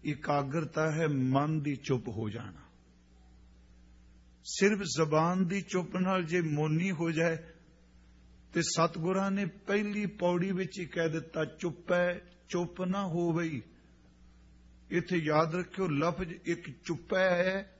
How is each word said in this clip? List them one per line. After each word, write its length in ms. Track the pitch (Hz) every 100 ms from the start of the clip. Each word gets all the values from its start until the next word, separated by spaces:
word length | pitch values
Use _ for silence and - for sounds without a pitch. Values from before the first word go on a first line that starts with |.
ਇਕਾਗਰਤਾ 880 | - 143 - 143 139 156 156 - 156
ਹੈ 160 | 156 160
ਮਨ 520 | 143 127 135 147 156
ਦੀ 160 | 147 139
ਚੁੱਪ 320 | - 127 123
ਹੋ 200 | 101 110
ਜਾਣਾ। 340 | 107 104 85 - - - - - - - - - - - - - - - - - -
ਸਿਰਫ 380 | - - 202 208
ਜ਼ਬਾਨ 640 | 190 143 160 156 165 185 180
ਦੀ 140 | 196
ਚੁੱਪ 360 | 185 185 170 185
ਨਾਲ 280 | 185 185
ਜੇ 160 | 165 175
ਮੋਨੀ 500 | 165 147 156 156 185
ਹੋ 200 | 160 165
ਜਾਏ 260 | 160 170 160 - - - - - - - - - - -
ਤੇ 100 | 170
ਸਤਿਗੁਰਾਂ 680 | 160 - 165 165 165 190 196
ਨੇ 160 | 196 196
ਪਹਿਲੀ 600 | - - 202 208 208 208
ਪੌੜੀ 460 | - 175 180 190
ਵਿੱਚ 280 | 185 185 196
ਹੀ 60 | 175
ਕਹਿ 220 | - 165
ਦਿੱਤਾ, 360 | 160 160 -
"ਚੁੱਪ 480 | 156 - 175 147 -
ਹੈ, 280 | 175 175 175 - - -
ਚੁੱਪ 340 | 175 175 175
ਨਾ 240 | 185 196 190
ਹੋਵਈ।" 560 | 165 170 160 165 139 - - - - - - - - - - - - -
ਇੱਥੇ 260 | 175 175 180
ਯਾਦ 380 | 151 151 165
ਰੱਖਿਓ, 340 | 175 170 - 190
ਲਫ਼ਜ਼ 460 | 143 165 156 180 -
ਇੱਕ 260 | - 170 - 127
ਚੁੱਪ 300 | - 170 -
ਹੈ 640 | 190 185 175 185 190 202 -